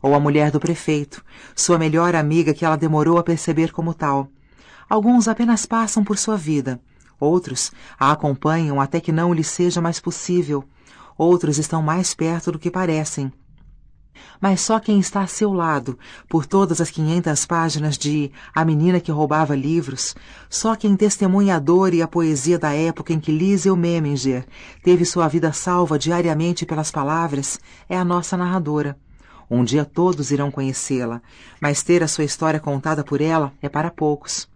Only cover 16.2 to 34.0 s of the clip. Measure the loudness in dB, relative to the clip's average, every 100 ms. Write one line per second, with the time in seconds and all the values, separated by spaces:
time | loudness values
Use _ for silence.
16.2 | -2 -2 2 2 2 0 -2 -2 -2 0
17.2 | 0 -2 -2 -2 0 -2 -2 -2 -2 -2
18.2 | -4 -8 -8 -2 2 4 4 2 0 -2
19.2 | 0 2 0 0 0 -2 -2 -6 -8 -10
20.2 | -18 -20 -10 -4 -2 0 2 4 2 2
21.2 | 2 4 4 2 4 4 4 2 0 0
22.2 | 0 0 0 0 0 0 -2 -4 -4 -4
23.2 | 0 0 2 2 2 2 2 0 0 -2
24.2 | -2 -2 -6 -18 -20 -4 4 4 4 2
25.2 | 0 2 0 -2 -2 0 2 0 0 0
26.2 | 0 0 0 -2 -4 -4 -4 -4 -2 -2
27.2 | -2 -4 -6 -8 -14 -20 -8 -4 0 -2
28.2 | -2 -4 -2 -2 -2 -2 -2 -8 _ -20
29.2 | -20 -20 -4 0 2 0 0 0 0 0
30.2 | -2 -2 -2 -4 -4 -4 -4 -2 -2 -8
31.2 | -12 -20 -20 -6 -2 -2 2 2 2 -2
32.2 | -4 -2 -2 -2 -2 -4 -2 -4 -2 -2
33.2 | 0 0 0 -4 -6 -4 -4 -2